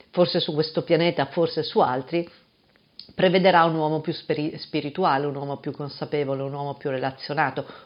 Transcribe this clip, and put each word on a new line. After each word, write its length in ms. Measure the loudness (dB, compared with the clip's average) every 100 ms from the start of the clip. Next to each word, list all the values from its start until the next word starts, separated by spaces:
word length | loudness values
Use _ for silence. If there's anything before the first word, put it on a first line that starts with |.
| _
forse 300 | 2 2 2
su 120 | 0
questo 300 | 0 0 -2
pianeta, 420 | 2 2 4 0 -2
forse 360 | 0 0 0
su 180 | -2 2
altri, 480 | 2 0 -2 -4 -4 -12 _ _ _ _ _ -20 -12
prevederà 500 | 2 4 6 6 6
un 120 | 6 2
uomo 240 | 0 -2
più 120 | -4
spiri-, 460 | -6 -4 -2 -4 -6
spirituale, 680 | -6 -4 -4 -2 0 2 0
un 80 |
uomo 220 | -4 -8 -8
più 160 | -8
consapevole, 720 | -8 -10 -10 -4 -2 -2 -4
un 100 | -6
uomo 220 | -6 -8
più 160 | -6 -6
relazionato, 760 | -4 -4 -8 -6 -2 -2 -4 -10 -16